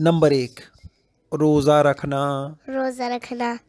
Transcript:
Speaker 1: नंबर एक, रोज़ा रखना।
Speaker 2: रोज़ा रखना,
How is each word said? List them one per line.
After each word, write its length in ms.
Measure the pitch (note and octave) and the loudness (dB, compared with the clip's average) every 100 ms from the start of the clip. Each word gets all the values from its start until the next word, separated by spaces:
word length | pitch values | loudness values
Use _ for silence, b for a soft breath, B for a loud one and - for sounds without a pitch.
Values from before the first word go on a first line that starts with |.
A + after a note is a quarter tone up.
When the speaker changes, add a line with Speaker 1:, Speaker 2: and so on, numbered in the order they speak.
Speaker 1:
नंबर 320 | D#3+ E3 D3+ | 0 4 4
एक, 280 | C#3 A#2+ - - _ - _ _ _ _ | 2 -2 -10 -20 _ -20 _ _ _ _
रोज़ा 460 | D3 D3+ D3 C#3 D3 | 0 2 4 4 4
रखना। 760 | C#3+ C#3 C#3+ C#3 C#3+ C#3 C#3 D#3 - | 4 0 -4 -4 -4 -6 -8 -14 -10
Speaker 2:
रोज़ा 400 | C4+ C4 B3+ A#3+ | -6 -6 -6 -8
रखना, 500 | B3 - A#3+ A#3 A#3 | -8 -10 -6 -6 -8